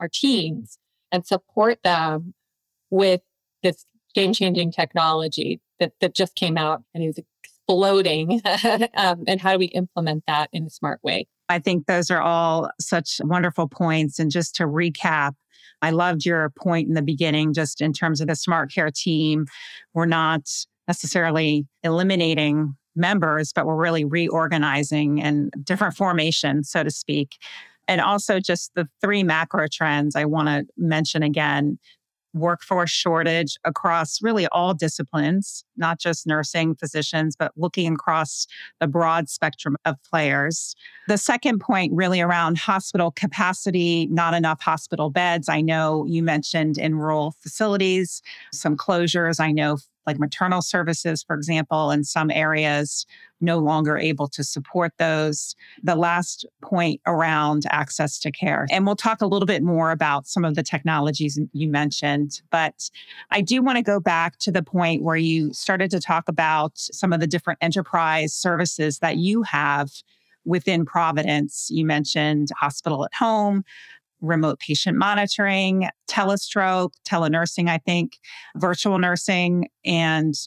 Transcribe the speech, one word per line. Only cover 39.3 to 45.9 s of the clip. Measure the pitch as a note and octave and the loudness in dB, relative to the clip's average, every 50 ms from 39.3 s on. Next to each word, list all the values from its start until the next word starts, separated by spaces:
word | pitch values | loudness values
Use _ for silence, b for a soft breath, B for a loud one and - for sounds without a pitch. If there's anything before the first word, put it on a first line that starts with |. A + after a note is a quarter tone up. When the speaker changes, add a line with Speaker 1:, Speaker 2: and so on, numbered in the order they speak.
| - - E3 D#3 - - - D3+ C#3 - - | -4 -2 -2 -2 -2 -4 -4 -4 -4 -2 -2
Speaker 2:
of | E3 D3 - _ | -2 -4 -4 _
players. | _ - D#3+ D3+ C#3 C#3 C#3+ C#3 D#3 E3 - - - - B B B B B B - | _ 0 0 2 2 2 2 0 0 -2 -4 -6 -10 -12 B B B B B B 0
The | G#3 G3+ | 0 0
second | - - B3 A#3+ - D4 A#3 F#3+ | 2 0 0 0 0 0 0 0
point | - - G#3+ F#3+ F3+ D#3 | 0 0 2 2 2 2
really | - E3 F#3+ F3+ F#3 F3+ | 2 2 2 2 2 2
around | E3+ F3 F3 E3+ E3+ D#3+ E3+ D#3+ | 2 2 2 2 2 2 2 0
hospital | - - G3 F#3+ - - - F#3 E3+ E3 | 0 0 0 0 -2 -2 0 0 0 0
capacity, | - - - D#3 - F#3+ F#3+ F3+ F#3 - - G3 F3+ F#3 E3+ E3+ E3+ E3 E3 D3 | 0 -2 -4 -2 0 0 0 0 0 -2 -2 -2 0 0 2 2 2 0 0 0
not | D#3+ E3+ E3+ E3 E3 | 0 2 2 2 2
enough | E3+ E3 D#3+ D#3+ - | 2 2 0 0 0
hospital | - E3 D#3+ D#3+ - - E3+ D#3 D3+ D3 | 0 0 -2 -2 -2 -6 -4 -2 -2 -2
beds. | C#3 F3+ F3+ F3 E3+ E3+ E3 - | -2 -2 0 0 0 0 0 0
I | D#3 D3+ | 0 0
know | D#3 D#3 D#3+ D#3+ D#3+ D#3 | 2 2 2 2 2 0